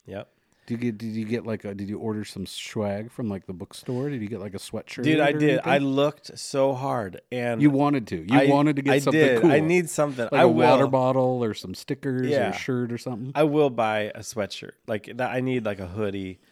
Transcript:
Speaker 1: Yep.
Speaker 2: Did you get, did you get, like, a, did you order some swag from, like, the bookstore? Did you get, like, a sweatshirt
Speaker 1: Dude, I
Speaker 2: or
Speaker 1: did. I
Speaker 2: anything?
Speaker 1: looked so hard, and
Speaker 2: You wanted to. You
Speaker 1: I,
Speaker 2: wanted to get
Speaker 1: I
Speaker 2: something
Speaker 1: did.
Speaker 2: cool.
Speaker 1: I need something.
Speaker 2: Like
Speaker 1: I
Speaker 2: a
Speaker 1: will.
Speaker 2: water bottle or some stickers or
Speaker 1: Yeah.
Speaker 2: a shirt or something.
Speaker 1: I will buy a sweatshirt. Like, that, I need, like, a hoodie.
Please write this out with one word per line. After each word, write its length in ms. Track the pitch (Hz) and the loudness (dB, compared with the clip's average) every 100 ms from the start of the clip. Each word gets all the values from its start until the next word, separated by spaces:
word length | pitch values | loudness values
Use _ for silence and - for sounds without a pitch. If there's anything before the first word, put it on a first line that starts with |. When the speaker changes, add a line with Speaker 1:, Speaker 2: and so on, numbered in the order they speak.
| - | -16
Speaker 1:
Yep. 220 | 98 - _ _ _ | -14 -14 _ _ _
Speaker 2:
Did 100 | - | -10
you 180 | 117 120 | -6 -4
get, 60 | 104 | -6
did 80 | 113 | -8
you 160 | 110 | -6
get, 200 | 107 117 | -4 -4
like, 200 | 110 107 | -4 -8
a, 100 | 101 | -8
did 140 | 101 98 | -10 -8
you 100 | 104 | -6
order 260 | 110 107 | -6 -6
some 220 | 101 101 90 | -8 -10 -12
swag 640 | - - 117 104 101 117 | -12 -8 -4 -4 -4 -8
from, 180 | - 113 | -8 -6
like, 180 | 98 - | -6 -10
the 60 | |
bookstore? 560 | 87 98 - - 123 147 | -12 -14 -14 -8 -6 -4
Did 120 | 131 | -6
you 60 | 104 | -6
get, 100 | 104 | -8
like, 160 | 101 | -10
a 40 | 95 | -12
sweatshirt 440 | - 107 - - | -10 -12 -10 -4
Speaker 1:
Dude, 160 | 143 156 | 2 4
I 120 | 147 | 2
Speaker 2:
or 80 | 151 | 4
Speaker 1:
did. 200 | 147 127 | 4 2
I 100 | - 139 | 4 2
Speaker 2:
anything? 120 | 139 | 2
Speaker 1:
looked 440 | 135 147 - - - | 2 0 0 -14 -14
so 340 | - 139 135 | -6 0 0
hard, 480 | 127 139 127 98 - - | 0 -2 -2 -4 -10 -10
and 280 | 123 120 117 | -4 -2 4
Speaker 2:
You 80 | 147 | 4
wanted 380 | 139 147 143 104 | 6 2 2 -2
to. 120 | 117 | -6
You 200 | 87 135 | 0 2
Speaker 1:
I, 80 | 139 | 4
Speaker 2:
wanted 300 | 143 151 139 | 4 4 2
to 60 | |
get 120 | 139 | 2
Speaker 1:
I 40 | 139 | 2
Speaker 2:
something 200 | 139 156 | 4 4
Speaker 1:
did. 220 | 143 117 | 4 6
Speaker 2:
cool. 80 | 165 | 6
Speaker 1:
I 80 | 151 | 4
need 320 | 156 180 160 | 4 2 0
something. 320 | - 147 127 113 | 0 -2 -2 0
Speaker 2:
Like 20 | |
Speaker 1:
I 80 | 143 | 4
Speaker 2:
a 60 | 175 | 6
Speaker 1:
will. 220 | 160 - | 6 6
Speaker 2:
water 160 | 131 135 | 6 4
bottle 560 | 131 131 131 127 127 | 4 4 4 2 2
or 100 | 113 | -2
some 220 | 101 92 | -4 -10
stickers 540 | 92 - 131 139 127 127 | -10 -8 -6 -4 -2 0
or 20 | |
Speaker 1:
Yeah. 200 | 139 107 | 0 0
Speaker 2:
a 20 | 95 | -2
shirt 360 | - 123 120 | -4 -2 -2
or 40 | 120 | -6
something. 340 | 131 113 131 | -8 -8 -4
Speaker 1:
I 80 | 143 | 2
will 280 | 156 147 143 | 2 4 2
buy 420 | 117 110 107 107 | 2 0 0 -2
a 60 | - | -8
sweatshirt. 540 | - 110 98 - - - - | -8 -4 -4 -6 -14 -14 -6
Like, 240 | 107 - 117 | -6 -6 -6
that, 160 | 123 | -4
I 80 | 127 | -2
need, 240 | 131 127 | -2 -2
like, 160 | 107 98 | -2 -6
a 80 | 90 | -6
hoodie. 500 | 101 104 98 95 92 _ | -4 -4 -4 -8 -10 _